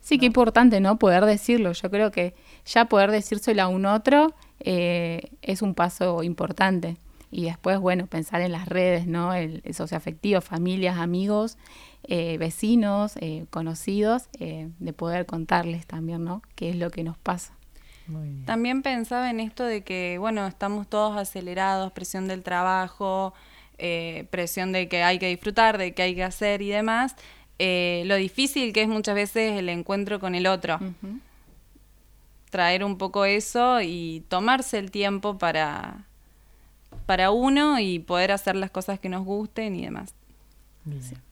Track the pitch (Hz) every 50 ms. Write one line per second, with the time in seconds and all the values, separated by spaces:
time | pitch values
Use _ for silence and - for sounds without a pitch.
0 | _ - 302 269 254 247 220 254 247 226 - 233 240 254 220 196 196 190 214 226
1 | - 196 175 180 196 214 208 202 - - 240 240 220 180 175 - - 185 190 202
2 | 214 214 190 - 175 175 - - - - - - - - - 233 233 233 - 202
3 | 196 196 214 214 202 - - 208 - - 220 208 190 185 185 185 190 196 208 220
4 | 214 - 269 294 302 320 311 - - - _ _ - - 185 175 175 175 175 175
5 | 170 165 170 170 - - - - - - 190 185 214 202 180 - 170 175 180 -
6 | 185 180 175 170 165 170 170 - - - 190 - 190 190 190 180 165 165 170 -
7 | - - - - - _ - 180 175 165 170 - - - 190 196 196 185 180 185
8 | 180 185 - 165 160 - - 170 180 180 170 165 185 170 170 180 185 180 180 170
9 | 175 175 165 170 175 175 185 180 170 160 160 160 - - 165 - 165 160 - 165
10 | - - 160 160 - 202 202 185 175 - - 165 170 180 185 190 185 180 180 175
11 | 165 170 175 180 190 202 208 208 214 226 - - - - - - - - - -
12 | - - - 175 170 170 165 160 165 165 165 - - 214 233 240 214 202 202 202
13 | 208 214 - - - 160 156 156 165 160 - 165 160 160 165 160 - - 196 202
14 | 208 214 226 254 - - - - 180 165 160 160 160 160 170 170 175 165 151 -
15 | 170 165 170 175 180 175 - 165 160 - 180 175 170 170 170 170 160 - - 165
16 | 160 165 170 170 170 165 175 208 - - - - - 170 180 175 170 170 165 -
17 | 165 165 165 - - - 180 180 - - - - - - - - - - - -
18 | - - 160 156 156 147 143 139 131 131 226 233 233 240 254 269 269 277 262 240
19 | 226 - 247 247 254 254 233 226 226 220 220 - 254 240 226 208 196 - 190 185
20 | 180 180 175 175 190 220 226 214 202 190 180 - - 202 202 208 208 - - 208
21 | 214 214 208 208 202 196 - 196 180 175 180 180 190 190 196 190 190 190 185 -
22 | 180 - - 190 190 190 185 185 180 - 180 175 180 185 185 190 185 180 - -
23 | 202 196 190 190 190 190 185 - - - - - - - _ - - 175 170 170
24 | 165 165 160 156 156 185 - 180 175 170 - - 185 185 185 185 185 175 185 175
25 | 175 175 185 185 190 185 180 - - 208 208 - 226 220 214 202 190 180 170 -
26 | 180 185 180 180 185 185 180 - 214 208 202 202 202 202 202 208 214 220 226 233
27 | 247 - - - - - - - - _ _ _ 185 185 180 180 175 175 175 175
28 | 175 185 202 196 190 190 - - 262 277 277 294 262 233 202 214 214 220 220 214
29 | 208 214 208 202 202 202 - 226 220 220 208 202 185 180 175 170 170 - 196 202
30 | 202 196 208 202 190 185 180 175 180 185 190 185 185 - 165 156 196 190 175 -
31 | - 196 208 254 - - _ - _ - - - _ _ - - - _ _ _
32 | _ _ - - _ - _ - _ _ - 190 175 170 180 190 202 202 196 185
33 | 190 190 185 202 196 196 202 208 214 - - 240 240 247 254 240 208 170 170 175
34 | 170 165 160 160 160 - - 185 196 226 254 262 262 - - 214 196 190 - 202
35 | 202 202 202 196 196 208 202 190 - 170 160 156 156 151 147 - - - - -
36 | 202 - - _ - _ _ _ - _ - - - - _ _ _ - - -
37 | - - 190 185 185 190 208 233 247 269 269 285 294 302 294 254 214 190 180 170
38 | 165 - 180 175 180 190 202 202 - - 185 190 190 196 _ 190 190 - 196 196
39 | - 190 185 185 190 190 202 202 214 214 _ - 220 214 190 175 - - - -
40 | 196 196 - _ _ _ - _ - - _ - - - - _ - 151 147 139
41 | 127 123 127 127 - _